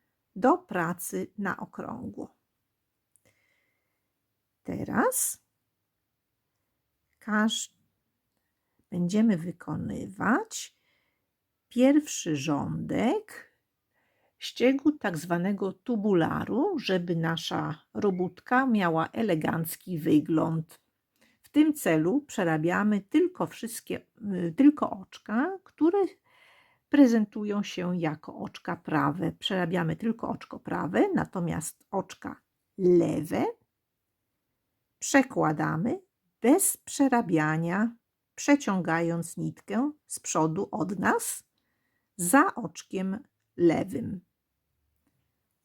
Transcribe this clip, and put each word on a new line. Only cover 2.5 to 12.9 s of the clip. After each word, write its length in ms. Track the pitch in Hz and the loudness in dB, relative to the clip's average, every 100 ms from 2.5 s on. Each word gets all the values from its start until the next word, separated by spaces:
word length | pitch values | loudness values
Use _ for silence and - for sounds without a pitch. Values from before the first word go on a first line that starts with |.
| _ _ _ _ _ _ _ _ _ _ _ _ _ _ _ _ _ _ _ _ _ | _ _ _ _ _ _ _ _ _ _ _ _ _ _ _ _ _ _ _ _ _
Teraz 800 | - - - 202 440 508 - - _ _ _ _ _ _ _ _ _ _ _ _ _ _ _ _ _ _ | -10 -8 -4 0 0 0 -4 -6 _ _ _ _ _ _ _ _ _ _ _ _ _ _ _ _ _ _
każ-, 560 | - 214 220 220 - _ _ _ _ _ _ _ _ _ _ _ _ | -2 2 2 0 -6 _ _ _ _ _ _ _ _ _ _ _ _
będziemy 460 | 175 175 208 226 175 | -4 0 2 2 2
wykonywać 1400 | 175 160 - 160 - - 202 190 180 285 453 - - _ _ _ _ _ _ _ _ _ _ | -2 -10 -8 -6 -6 -8 -10 -4 0 0 -2 -10 -14 _ _ _ _ _ _ _ _ _ _
pierwszy 680 | 240 262 294 302 - - 147 | 4 6 6 2 -4 -4 -4
rządek 1160 | 151 143 160 160 156 | -2 -2 -4 -6 -4